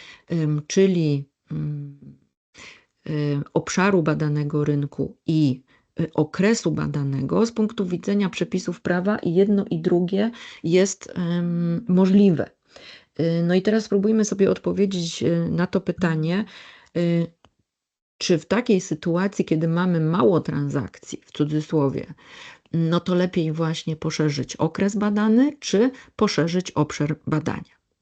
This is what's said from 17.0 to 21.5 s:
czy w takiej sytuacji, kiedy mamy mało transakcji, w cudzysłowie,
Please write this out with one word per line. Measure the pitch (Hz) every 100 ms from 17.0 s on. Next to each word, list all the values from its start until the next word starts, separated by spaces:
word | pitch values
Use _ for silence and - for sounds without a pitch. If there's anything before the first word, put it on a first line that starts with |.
| 170 170 170 _ _ _ _ _ _ _ _ -
czy | - 165
w | -
takiej | 196 247 190
sytuacji, | - 156 175 170 196 -
kiedy | - 165 165
mamy | 170 185 165
mało | 156 175 226 165
transakcji, | - 151 143 143 95 - - -
w | _
cudzysłowie, | - 151